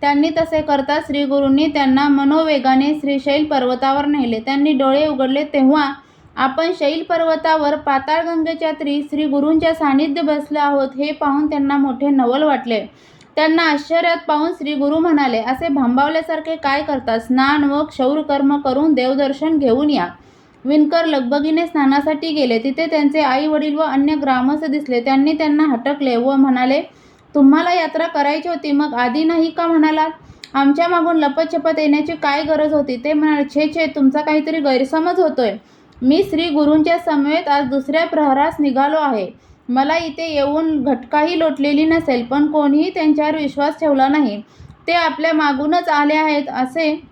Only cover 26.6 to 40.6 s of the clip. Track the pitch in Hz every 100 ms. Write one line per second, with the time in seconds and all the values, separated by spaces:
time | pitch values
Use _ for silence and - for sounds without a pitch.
26.6 | 254 277 339 - - - _ 294 269 302
27.6 | 349 359 320 320 330 330 285 311 330 339
28.6 | 311 285 294 233 247 240 320 330 320 320
29.6 | 339 330 311 311 320 320 - - - 269
30.6 | 277 285 339 349 330 330 285 277 320 330
31.6 | 320 320 302 294 302 330 294 285 311 311
32.6 | 302 302 294 247 269 302 302 294 285 285
33.6 | 302 320 311 - 269 269 302 311 302 320
34.6 | 285 254 269 320 330 359 330 302 233 196
35.6 | _ _ _ - 247 311 392 311 339 294
36.6 | 294 311 311 339 339 302 285 320 330 285
37.6 | 269 277 269 294 330 330 294 262 302 320
38.6 | 294 254 285 311 294 233 180 - _ -
39.6 | - 247 277 330 330 294 330 302 277 302